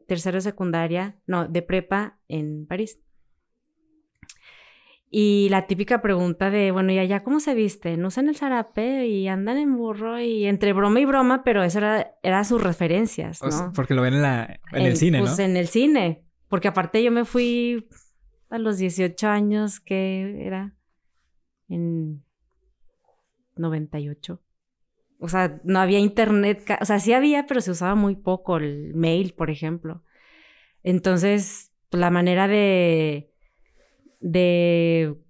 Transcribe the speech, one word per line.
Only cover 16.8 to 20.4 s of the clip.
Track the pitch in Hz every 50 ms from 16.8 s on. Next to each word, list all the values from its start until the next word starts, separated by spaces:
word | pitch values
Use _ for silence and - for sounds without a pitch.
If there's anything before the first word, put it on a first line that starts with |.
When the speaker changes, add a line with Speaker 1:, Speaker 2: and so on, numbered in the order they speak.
| 180 165 - 220
Speaker 1:
yo | 233 247
me | 233 233 233
fui | - - 247 240 240 240 240 240 240 240 233 226 - - - _ _ _ _ _ _ _ _ _ _
a | 226 226
los | 220 220 208 185
dieciocho | 190 185 170 185 185 175 175 - 214 214
años, | 208 208 208 208 208 214 214 208 202 -
que | _ - 196 190 190 190 190 190 190 202 208 202